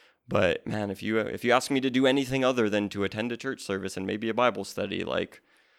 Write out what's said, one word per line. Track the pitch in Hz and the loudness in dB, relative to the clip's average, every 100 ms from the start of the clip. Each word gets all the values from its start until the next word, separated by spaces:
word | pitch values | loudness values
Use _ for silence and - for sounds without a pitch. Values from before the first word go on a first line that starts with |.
| _ _ - | _ _ -2
but, | - 92 - - | 2 2 2 -2
man, | 107 101 | -4 -4
if | 98 | -4
you, | 107 110 | -2 -2
if | - 101 120 | -2 -2 4
you | |
ask | 123 - | 4 4
me | 139 | 0
to | 131 | 0
do | 123 131 | 2 4
anything | 139 131 131 | 4 2 2
other | 131 123 104 | 2 4 2
than | 104 101 | 2 0
to | 101 | -2
attend | 98 107 120 | -2 -2 -4
a | 117 | -4
church | 135 120 | -8 -8
service | - 98 98 98 | -4 -4 -4 -6
and | 95 | -4
maybe | 107 113 | -2 -2
a | |
Bible | 110 123 101 98 | 2 2 2 -6
study, | - 98 92 | -6 -4 -4
like, | 87 87 87 - _ _ _ | -2 -2 -4 -10 _ _ _